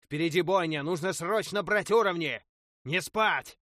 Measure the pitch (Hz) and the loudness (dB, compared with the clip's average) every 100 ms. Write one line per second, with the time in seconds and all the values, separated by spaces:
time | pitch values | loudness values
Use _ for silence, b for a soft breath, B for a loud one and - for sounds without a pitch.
0 | _ 147 165 160 170 190 170 156 143 180 | _ -2 0 2 2 2 2 -2 -2 -2
1 | 180 - 170 214 185 202 185 208 160 220 | -2 -4 -2 -2 -2 -4 0 0 2 2
2 | 208 175 156 117 _ _ _ _ 127 170 | 4 0 -2 -6 _ _ _ _ -4 -4
3 | 160 214 214 156 - - | -2 0 2 2 -4 -18